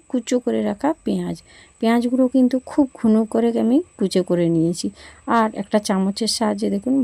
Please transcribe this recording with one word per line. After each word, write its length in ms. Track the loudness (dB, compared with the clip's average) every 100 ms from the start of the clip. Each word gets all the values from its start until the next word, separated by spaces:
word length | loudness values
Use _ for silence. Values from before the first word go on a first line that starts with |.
| -2
কুচো 280 | -6 -2 -2
করে 220 | -2 -2
রাখা 260 | -2 -2 -4 -4
পেঁয়াজ। 340 | -4 -4 -4 -8 -14 -20 -20 _
পেঁয়াজগুলো 480 | 0 0 0 0 2
কিন্তু 280 | 2 2 0 -2
খুব 160 | 0 0
ঘন 200 | 0 2 2 2
করে 220 | 0 0 0
আমি 180 | 2 0 0 -4
কুচো 260 | -2 0
করে 220 | 0 0 2
নিয়েছি। 380 | 2 0 -2 -6 -10 -18 -14 -2 0
আর 100 | 0
একটা 240 | -2 -2 -2
চামচের 460 | 0 0 -2 -2 -4
সাহায্যে 340 | -2 -2 -2 -2
দেখুন 240 | -4 -2 -2